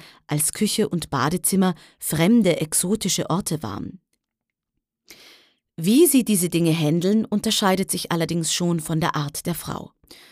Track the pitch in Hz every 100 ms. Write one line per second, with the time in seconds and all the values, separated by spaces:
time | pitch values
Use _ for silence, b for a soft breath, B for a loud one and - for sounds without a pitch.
0 | B B - 151 - - 214 - 208 170
1 | - 139 139 170 - 190 185 165 B B
2 | - 156 175 240 185 151 156 - 180 220
3 | 185 - - 165 - 156 107 98 - -
4 | _ _ _ _ _ _ _ _ _ _
5 | _ B B B B B _ - 165 247
6 | 349 269 214 196 175 165 170 165 151 170
7 | 185 220 - 208 220 214 196 185 190 180
8 | - 170 160 170 151 - 175 170 156 160
9 | 170 - 147 - 175 165 - - - _
10 | _ b b